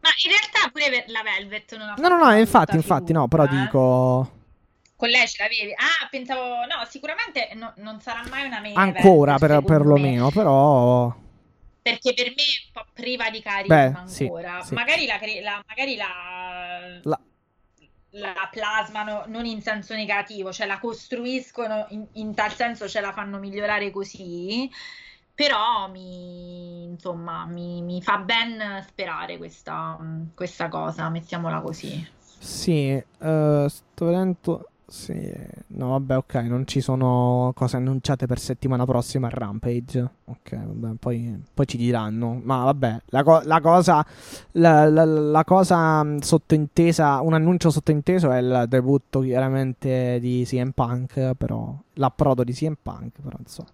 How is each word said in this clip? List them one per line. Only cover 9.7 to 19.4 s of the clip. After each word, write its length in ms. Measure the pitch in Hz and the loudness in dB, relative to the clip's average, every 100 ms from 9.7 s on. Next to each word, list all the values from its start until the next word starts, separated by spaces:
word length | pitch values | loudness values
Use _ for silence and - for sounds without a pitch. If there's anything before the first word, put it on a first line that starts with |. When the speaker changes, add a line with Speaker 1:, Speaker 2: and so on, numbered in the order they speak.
| 156 147 143 139 123 127 | 4 6 6 6 2 2
Speaker 1:
me. 0 | |
Speaker 2:
però 840 | 143 202 135 143 139 123 123 120 120 - _ _ _ - _ | 2 4 6 6 6 6 4 2 -4 -16 _ _ _ -20 _
Speaker 1:
Perché 320 | - 233 254 | -4 -2 -2
per 140 | 247 247 | -2 -4
me 40 | 262 | -2
è 220 | 294 262 - | -4 -4 -8
un 60 | |
po' 180 | - 220 | -20 -20
priva 380 | - 240 247 220 | -12 -8 -6 -6
di 100 | 220 | -8
carisma 560 | 214 202 196 156 135 151 | -8 -6 4 4 4 0
Speaker 2:
Beh, 20 | |
sì, 280 | - - 135 | -12 -8 -6
Speaker 1:
ancora. 220 | - 175 175 | -6 -10 -12
Speaker 2:
sì. 240 | 180 196 | -8 -6
Speaker 1:
Magari 260 | 240 330 285 | -2 -2 -2
la 120 | 208 | -4
cre-, 220 | 214 214 | -6 -8
la, 200 | 208 202 202 | -8 -10 -12
magari 300 | 220 269 226 | -8 -6 -6
la 1040 | 196 180 180 180 180 180 175 180 180 180 | -8 -10 -14 -12 -12 -12 -12 -14 -16 -14
Speaker 2:
La 140 | 160 160 _ _ _ _ _ _ _ _ _ 202 | -8 -8 _ _ _ _ _ _ _ _ _ -14
Speaker 1:
la... 320 | 202 185 196 | -12 -10 -10
plasmano 720 | - 208 220 214 214 214 208 208 | -8 -6 -4 -6 -8 -8 -10 -10
non 180 | 226 | -10